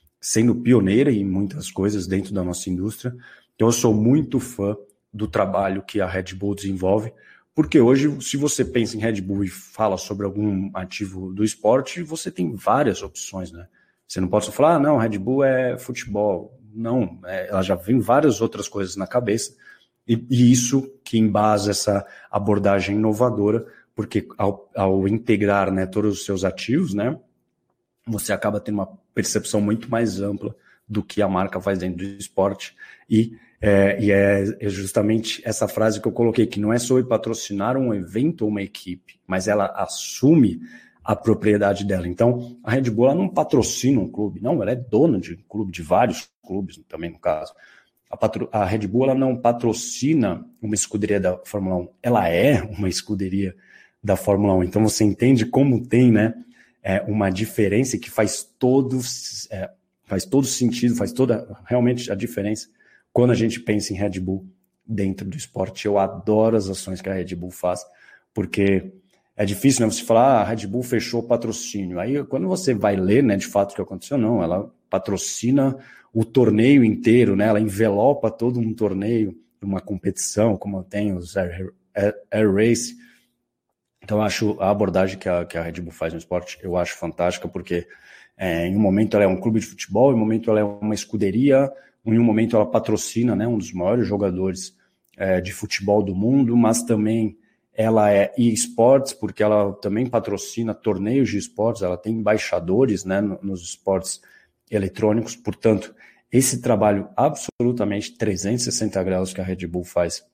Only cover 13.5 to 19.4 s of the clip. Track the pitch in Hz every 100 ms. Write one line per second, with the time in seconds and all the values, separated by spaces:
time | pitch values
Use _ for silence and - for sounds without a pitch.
13.5 | 85 90 _ _ _ _ 95 92 104 -
14.5 | - 151 165 147 139 113 101 101 135 135
15.5 | 131 127 123 - 123 - 101 104 87 -
16.5 | - 107 107 117 127 92 87 90 92 92
17.5 | 95 95 90 104 127 107 135 156 110 113
18.5 | 104 - 104 92 98 95 127 113 110